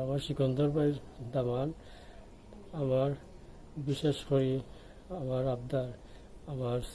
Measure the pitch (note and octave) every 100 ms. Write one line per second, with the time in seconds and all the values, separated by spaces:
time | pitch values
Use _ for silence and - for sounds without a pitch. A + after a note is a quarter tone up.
0 | C3 C#3 - C#3+ C3+ B2+ D3 D3+ D3 C#3+
1 | - - A#2+ C3+ B2 B2 D3 - - -
2 | - - - - - - - D#3 C3+ C3
3 | C#3 C#3 - - - - - - C#3 C3+
4 | D3+ C#3 - C#3 C3 C3 - - - -
5 | - F#3 C3 B2+ C3 B2 B2 C3+ B2+ -
6 | - - - - - C3+ B2 B2 -